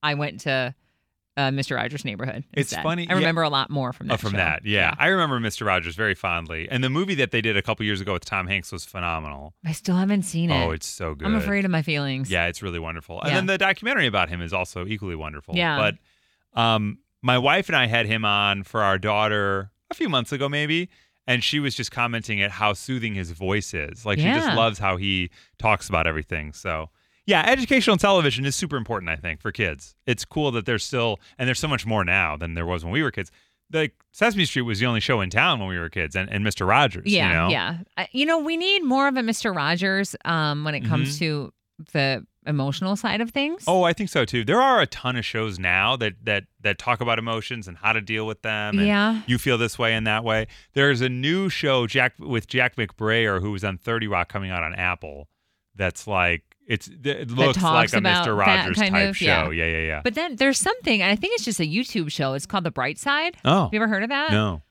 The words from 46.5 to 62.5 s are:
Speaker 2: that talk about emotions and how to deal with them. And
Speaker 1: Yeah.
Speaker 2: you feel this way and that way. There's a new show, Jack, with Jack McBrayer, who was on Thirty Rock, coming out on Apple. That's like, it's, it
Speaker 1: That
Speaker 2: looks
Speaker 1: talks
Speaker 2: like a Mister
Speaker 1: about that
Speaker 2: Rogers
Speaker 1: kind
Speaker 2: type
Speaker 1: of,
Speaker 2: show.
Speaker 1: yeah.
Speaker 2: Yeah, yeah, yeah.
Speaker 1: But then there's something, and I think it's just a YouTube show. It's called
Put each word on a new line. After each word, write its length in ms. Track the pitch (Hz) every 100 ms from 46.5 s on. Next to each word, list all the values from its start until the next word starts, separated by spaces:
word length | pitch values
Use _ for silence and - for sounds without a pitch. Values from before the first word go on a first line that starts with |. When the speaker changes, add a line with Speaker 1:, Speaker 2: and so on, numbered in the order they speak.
| _
Speaker 2:
that 180 | 104 98
talk 200 | - 120
about 180 | 120 113
emotions 480 | 113 113 104 120 95
and 100 | 85
how 160 | 104
to 80 | 110
deal 240 | 101 110 110
with 140 | 110
them. 380 | 113 107 104 143
And 80 | 202
Speaker 1:
Yeah. 340 | 208 208 220 214
Speaker 2:
you 100 | 120
feel 200 | - 120
this 180 | 117 -
way 140 | 117
and 120 | 113 110
that 160 | 107
way. 240 | 117 110 110 - -
There's 280 | - 139 127
a 80 | 127
new 400 | 123 135 180 196
show, 360 | - 151 131 120
Jack, 260 | 135 127 -
with 280 | 73 120 -
Jack 280 | 127 123 -
McBrayer, 640 | 107 - 107 113 113 95
who 100 | 98
was 120 | 101
on 140 | 101 95
Thirty 300 | - 117 110
Rock, 200 | 98 87
coming 200 | 101 95
out 120 | 90
on 100 | 80
Apple. 540 | 90 90 90 80 71 73 _ _ _ _ 98
That's 320 | 92 - -
like, 360 | 98 87 85 _ _ -
it's, 200 | 110 -
it 160 | 170
Speaker 1:
That 280 | 135 143 127
Speaker 2:
looks 260 | 120 - 135
Speaker 1:
talks 360 | 180 160 -
Speaker 2:
like 60 | -
a 20 |
Mister 320 | 185 175 175
Speaker 1:
about 120 | 104 98
that 140 | 95
Speaker 2:
Rogers 140 | - 90
Speaker 1:
kind 160 | 202 190
Speaker 2:
type 140 | 196
Speaker 1:
of, 80 | 190
Speaker 2:
show. 80 | 170
Speaker 1:
yeah. 240 | 85 78
Speaker 2:
Yeah, 140 | 80 82
yeah, 120 | 82 80
yeah. 140 | 78
Speaker 1:
But 120 | 76 226
then 200 | 339 240
there's 200 | 269 269
something, 420 | - 480 - 220
and 100 | 185
I 40 | 214
think 200 | 359 466
it's 100 | 220
just 140 | 214
a 40 | 160
YouTube 440 | 165 160 220 156
show. 220 | - 139
It's 120 | 135
called 160 | -